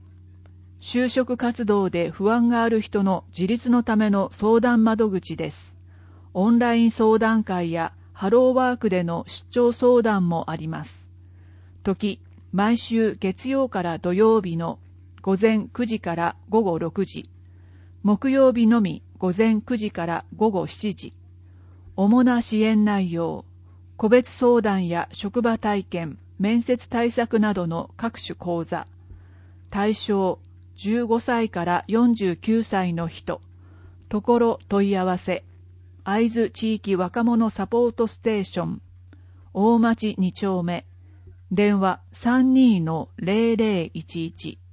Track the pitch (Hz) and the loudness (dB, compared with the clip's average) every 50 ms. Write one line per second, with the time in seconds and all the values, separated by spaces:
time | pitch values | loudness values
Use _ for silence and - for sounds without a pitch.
0 | - - - - - - - - - - - - - - - - - - - 247 | -20 -20 -20 -20 -20 -20 -20 -20 -20 -20 -20 -20 -20 -20 -20 -20 -10 -6 -2 -2
1 | 254 247 - 262 254 - 247 240 254 240 233 - 240 208 208 202 190 180 - 170 | -2 0 0 -2 -2 -2 -2 -4 -4 -4 -4 -2 -2 0 0 2 0 0 -2 -2
2 | 170 160 160 - 196 208 226 240 233 233 240 233 226 233 233 220 208 - - 208 | -4 -4 -4 -2 0 0 2 2 2 2 2 2 0 0 0 -2 -2 -2 -2 0
3 | 196 190 190 - - - - - 180 185 233 233 - 247 240 240 233 - 220 214 | 0 0 0 -2 -6 -10 -6 -4 -2 -2 -2 -2 0 0 2 2 2 2 2 2
4 | 214 214 202 196 190 - - - 208 214 226 233 214 247 240 226 220 226 220 214 | 2 2 2 0 0 -2 -4 -2 2 4 4 4 4 4 4 4 4 2 2 2
5 | 226 214 190 185 - - 165 143 165 147 - - - - - - - - - - | 0 0 -2 -4 -6 -8 -10 -8 -8 -10 -10 -14 -18 -20 -20 -20 -20 -20 -20 -20
6 | - - - - - - - 185 190 226 233 240 240 240 233 233 233 226 - - | -20 -20 -20 -20 -18 -8 -4 0 2 2 4 4 2 2 2 4 2 2 2 2
7 | 226 220 220 220 226 220 226 220 214 - 185 180 175 165 165 170 165 - - - | 4 4 4 4 4 2 2 0 0 -2 -2 -4 -2 -4 -4 -4 -4 -6 -8 -14
8 | - - - - 196 190 226 247 254 254 254 254 254 247 247 240 - 214 185 180 | -20 -20 -10 -6 -2 2 4 4 4 4 2 2 0 0 -2 -2 -2 0 0 0
9 | 175 170 170 170 - - - - - - - 247 240 240 233 - 254 247 247 240 | -2 -2 -4 -6 -8 -12 -16 -18 -12 -6 0 2 2 2 2 2 4 4 4 4
10 | 226 226 214 196 180 170 170 165 - - 160 160 156 160 160 147 151 - - - | 4 2 2 0 0 0 -2 -4 -4 -6 -8 -8 -8 -8 -10 -10 -12 -14 -16 -20
11 | - - - - - - - - - - - - - - - - - - 185 - | -20 -20 -20 -20 -20 -20 -20 -20 -20 -20 -20 -20 -20 -20 -16 -8 -4 -4 -4 -2
12 | 214 208 - - - - - - - - - 185 202 220 240 226 - - 226 226 | -4 -6 -6 -6 -14 -20 -20 -20 -14 -6 -2 0 0 2 0 0 -2 -2 0 0
13 | 220 214 - - - 190 190 - - 254 269 269 269 240 - 190 175 170 165 151 | 0 0 -2 -2 -4 -4 -4 -4 -6 -4 -2 -2 -2 -2 -4 -4 -4 -4 -6 -4
14 | - 180 180 190 220 220 226 220 190 180 165 165 165 165 - - - - - - | -4 0 2 4 4 4 4 2 0 -2 -6 -6 -6 -8 -8 -12 -16 -20 -20 -20
15 | - - - - - 190 196 185 214 220 220 214 - - - - 240 226 226 208 | -20 -20 -20 -8 -4 -2 0 2 2 2 2 0 -2 -4 -6 -6 -6 -4 -4 -6
16 | - 180 165 170 170 170 - - - - 196 226 220 190 165 160 170 165 - 196 | -6 -6 -4 -2 -4 -4 -4 -8 -6 -2 0 0 0 0 -2 -4 -4 -6 -4 -4
17 | 190 - - 160 - - - - - - - - - - - - - - - - | -6 -6 -6 -14 -16 -16 -20 -20 -20 -20 -20 -20 -20 -20 -20 -20 -20 -20 -10 -4
18 | - 202 208 202 - 269 269 269 269 254 233 240 233 220 233 233 202 180 - - | 0 0 0 0 0 2 4 4 4 4 4 4 4 4 4 4 2 0 -4 -8
19 | - - - - - 185 170 196 220 226 220 208 - - 254 220 214 208 - 180 | -14 -20 -10 -4 -4 -2 0 2 2 2 2 0 -2 -4 -6 -4 -4 -6 -6 -6
20 | 170 170 165 160 - - - 160 214 226 196 180 156 147 - - - 214 180 - | -6 -4 -4 -6 -8 -8 -4 -2 -2 0 0 -2 -4 -6 -8 -8 -6 -6 -6 -8
21 | - - - - - - - - - - - - - - - - - - - - | -12 -18 -20 -20 -20 -20 -20 -20 -20 -20 -20 -20 -20 -20 -20 -20 -20 -10 -4 0
22 | 190 208 233 254 247 254 247 233 226 - 220 214 220 220 220 208 208 214 208 196 | 2 4 4 4 4 4 2 0 -2 -2 0 0 2 2 2 2 2 2 2 0
23 | 185 175 170 170 170 160 151 - - - - - - - - - - - - - | -2 -2 -4 -4 -4 -4 -6 -8 -12 -18 -20 -20 -20 -20 -20 -20 -20 -20 -8 -2
24 | - 208 240 247 247 - - - 254 240 240 233 214 214 196 190 180 170 170 170 | 2 4 4 4 4 2 -4 0 2 4 4 4 2 0 0 -2 -2 -2 -2 -4
25 | - - - - - 196 - 247 226 233 226 220 - 214 208 202 190 - - 175 | -4 -6 -8 -10 -8 -6 -4 -2 0 0 -2 -2 -2 -2 -2 -2 -4 -6 -8 -8
26 | 165 156 139 - - - - - 185 208 226 240 233 - 247 247 - - - 233 | -8 -8 -12 -14 -20 -14 -8 -4 -2 0 0 0 0 0 -2 -2 -4 -4 -2 -2
27 | 240 240 226 247 233 - - 220 214 214 202 190 175 165 165 165 - - - - | -2 0 0 -2 -2 0 2 2 2 2 0 -2 -2 -4 -4 -6 -8 -10 -10 -8
28 | - 233 226 - - - 170 - - 175 170 170 165 - 175 156 - - - - | -8 -8 -6 -8 -12 -14 -12 -10 -6 -6 -4 -4 -4 -6 -8 -8 -10 -12 -18 -20
29 | - - - - - - - - - - - - - - - 196 202 214 214 - | -20 -20 -20 -20 -20 -20 -20 -20 -20 -20 -20 -20 -16 -10 -4 -2 -2 -2 -2 -2
30 | - - 208 196 190 185 160 - - - - - - - - - - 202 220 240 | -2 -2 0 0 0 -2 -2 -6 -10 -20 -20 -20 -20 -20 -16 -8 -4 -2 -2 0
31 | 240 214 226 240 - - 240 233 226 214 - 180 170 175 175 175 - - 202 226 | 0 0 0 0 0 0 -2 0 -2 -2 -4 -4 -2 -2 -2 -2 -2 0 2 4
32 | 240 240 233 220 202 185 170 - - 220 220 226 226 - 208 190 185 180 170 165 | 4 4 2 2 0 -2 -2 -2 0 0 0 0 0 0 -2 -2 -2 -2 -2 -4
33 | 170 165 - - - - 160 151 - - - - - - - - - - - - | -6 -8 -10 -10 -10 -8 -10 -10 -10 -18 -20 -20 -20 -20 -20 -20 -20 -20 -20 -20
34 | - - 226 208 - - 240 233 233 233 - - - - 202 202 202 196 196 185 | -12 -6 -6 -2 2 2 2 4 4 2 0 -4 -4 -2 0 0 2 2 0 0
35 | 185 185 180 180 - 190 180 - - - - - - - - - - - - - | 0 -2 -2 -4 -4 -6 -6 -6 -8 -14 -20 -20 -20 -20 -20 -20 -20 -20 -20 -12
36 | - 190 202 220 233 233 226 233 226 - - - 220 220 220 208 - 196 190 180 | -6 -2 0 0 0 0 0 0 -2 -2 -2 -4 -4 -4 -4 -2 -2 -2 -2 0
37 | 185 175 - 240 226 233 233 220 226 214 - - 196 - 233 233 240 233 226 - | -2 -2 -2 0 0 2 2 2 0 0 -2 -4 -4 -2 0 0 0 0 0 -2
38 | 233 226 - - - 233 220 208 190 - - 180 165 160 185 - - - - - | -4 -4 -4 -4 -2 -2 -2 -2 -4 -4 -6 -6 -6 -6 -6 -10 -14 -20 -20 -20
39 | - - - - - - - - - - - 185 202 226 233 233 226 226 226 - | -20 -20 -20 -20 -20 -20 -20 -20 -20 -10 -2 2 2 4 4 4 4 2 2 0
40 | - 214 - - 190 180 - - 208 196 190 180 170 175 175 - - - - - | -2 -4 -2 -2 -2 -2 -2 -4 -4 -2 -2 -2 -2 -4 -6 -6 -10 -14 -20 -20
41 | - - - - - - - - - - 185 185 208 208 208 196 190 185 175 - | -20 -20 -20 -20 -20 -20 -20 -18 -12 -4 0 2 2 4 4 2 2 0 -2 -4
42 | - - - - - 233 247 262 254 262 262 262 262 240 214 180 160 160 165 156 | -8 -18 -12 -4 -2 2 2 4 4 4 6 6 6 6 4 4 0 -2 -4 -4
43 | - - - - - 180 202 220 226 233 226 208 226 214 202 180 160 - - 160 | -6 -8 -10 -8 -4 -2 0 0 2 0 2 0 0 0 0 -2 -4 -6 -8 -14
44 | 156 - - 170 160 165 - - - 160 - - - - | -14 -12 -10 -8 -8 -8 -10 -12 -14 -14 -14 -16 -20 -20